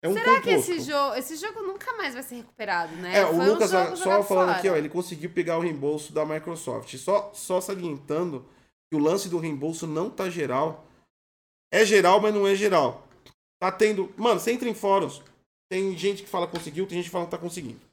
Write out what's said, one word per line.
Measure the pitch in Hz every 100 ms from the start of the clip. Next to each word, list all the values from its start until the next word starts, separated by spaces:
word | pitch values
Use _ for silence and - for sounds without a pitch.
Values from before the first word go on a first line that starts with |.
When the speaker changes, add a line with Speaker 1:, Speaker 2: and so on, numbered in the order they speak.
Speaker 1:
É | 339
um |
Speaker 2:
Será | 403 480 523
que | 480
esse | 392 381
Speaker 1:
composto. | 339 254
Speaker 2:
jo-, | 294 277
esse | 226 269 311
jogo | 392 440
nunca | 392 392 -
mais | 466 339
vai | 240
ser | 269 240
recuperado, | 226 _ 208 175 170 165
né? | 180 190
Speaker 1:
É, |
o | 185
Speaker 2:
Foi | 165
um | 180
Speaker 1:
Lucas, | 220 208
Speaker 2:
jogo | 185 180 -
Speaker 1:
só |
Speaker 2:
jogado | - 196
Speaker 1:
falando | 202 190 180
aqui, | 190 190
Speaker 2:
fora. |
Speaker 1:
ó, | 165
ele | 151
conseguiu | - 175 160 165
pegar | 175 165 165
o |
reembolso | 170 147 139 151 151
da | 156
Microsoft. | 151 156 156 165 - 117 117 131
Só, | 156 202 202
só | - - 185
salientando | 185 196 170 143 - 151 175 135 - _ _ _ _
que | 156
o |
lance | 147 190 196
do | 170
reembolso | 160 143 147 160 165
não | 156 202
tá | - 190
geral. | 175 139 127 156 156 - _ _ _ _ _ _ _ _
É | 196
geral, | 214 208 180 196
mas | 214
não | 208 196
é |
geral. | 196 208 180 131 - - _ _ _ _ _
Tá | 185
tendo, | 185 214 208 185 -
mano, | 233 196
você | 165
entra | 247 240
em |
fóruns. | 220 202 196 151 - - _ _ _ _
Tem | 185 190 180
gente | 190 196
que | -
fala | 190 175
que | 170
conseguiu, | 160 147 190
tem | 175
gente |
que | 170
fala | 180 175
que |
tá | 160
conseguindo. | 170 170 135 110 _